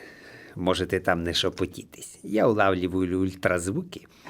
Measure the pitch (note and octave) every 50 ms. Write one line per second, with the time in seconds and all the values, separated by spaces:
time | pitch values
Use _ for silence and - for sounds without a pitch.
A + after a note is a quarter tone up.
0 | - - - - - - - - - - - - F#2 F#2+ F2+ E2 F#2 E2+ G2 F#2
1 | F2+ F#2+ F2+ E2+ E2 E2+ E2 - - F#2 D#2 - F#2 - - - - - - -
2 | - - - - - - G3 G#3+ F#3 C3 G#2+ G#2+ G2+ G2 F#2+ F2+ F2+ F2+ F2 F#2
3 | F#2 F2+ F#2 F#2 F#2+ F#2+ F#2 - - F#2 F2+ F2 F2 F#2+ G#2+ E3 F#3 - - -
4 | - - - - - -